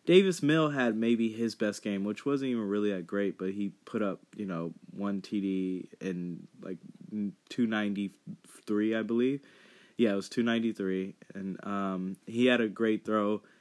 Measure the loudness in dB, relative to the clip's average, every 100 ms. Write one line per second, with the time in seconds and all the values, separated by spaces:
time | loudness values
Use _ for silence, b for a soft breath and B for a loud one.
0 | 6 8 8 4 2 4 4 2 0 2
1 | 2 2 2 0 -4 0 -2 -2 -4 -2
2 | -2 -4 -2 -2 0 -2 0 0 0 -2
3 | -2 -2 -2 -2 -4 -4 -6 -8 -8 -4
4 | -2 -4 _ -10 -6 -4 -6 -8 -14 -6
5 | -4 -4 -4 -2 -2 -2 -2 -4 -8 -8
6 | -6 -4 -6 -8 -14 -16 -12 -12 -14 -20
7 | -10 -6 -6 -6 -8 -2 0 0 -2 -2
8 | -6 -8 -16 -16 -18 -14 -2 2 2 0
9 | 0 2 2 0 b b b b b 2
10 | 2 2 -2 0 2 2 0 0 0 0
11 | -2 -8 -16 -10 -8 -8 -6 -4 -2 -2
12 | -4 -8 -6 2 4 4 2 0 0 0
13 | 0 0 2 0 b b